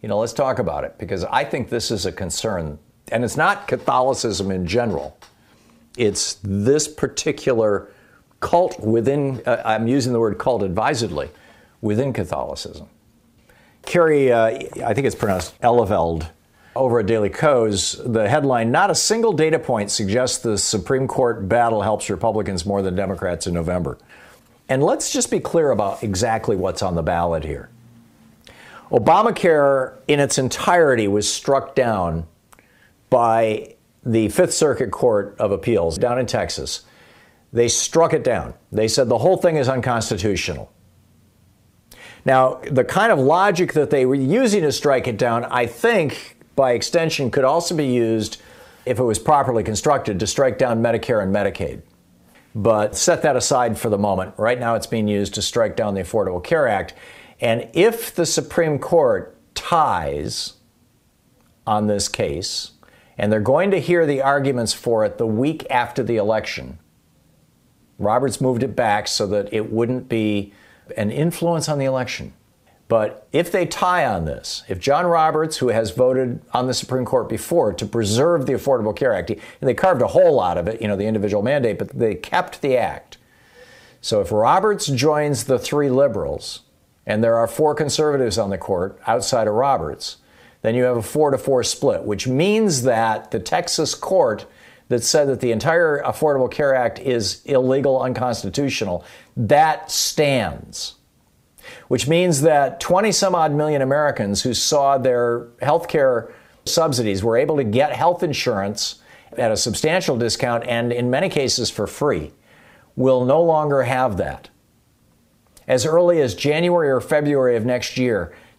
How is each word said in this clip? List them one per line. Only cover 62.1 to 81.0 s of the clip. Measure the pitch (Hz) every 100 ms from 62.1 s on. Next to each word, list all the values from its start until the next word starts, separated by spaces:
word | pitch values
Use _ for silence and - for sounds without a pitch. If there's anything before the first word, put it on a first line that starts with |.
| - 98 73 98 - - _ _ _ _ -
and | 104
they're | 107
going | 104 143 196
to | 190
hear | 139 175 160
the | 139
arguments | 135 143 139 127 113
for | - - 113
it | 107 -
the | 113
week | 107 139 156 -
after | 127 120 -
the | 113 113
election, | 101 110 - - 64 - _ _ _ _ _ _ _ _ _ _ _ _
Roberts | 101 117 135 -
moved | 131 120
it | 131 -
back | 117 104 107
so | - 104
that | 104 101
it | 110 110
wouldn't | 107 120 127 123
be | 113 107 104 98 - - _ _ -
an | 104
influence | 135 160 - 170 165 147
on | 147
the | 135
election. | 131 123 - - - _ _ _ _ _
But | 113 107 - -
if | 147 175
they | 196 170
tie | - 180 180 139
on | 98 78
this, | 67 - - -
if | 92
John | 131 143 175
Roberts, | 170 156 156 160 -
who | 127
has | 113 110
voted | - 127 131 131 120 -
on | 123 127
the | 120
Supreme | - 127 120
Court | 131 110
before | 110 - 170 120
to | 95 104
preserve | 117 104 110 156 170 131
the |
Affordable | 127 - 131 107 104
Care | 135 101
Act, | 85
and | 107 - -
they | 139
carved | 113 190 156
a | 117
hole | 156 180 139
out | 90 87
of | 85
it, | -
you | 113
know, |
the | 101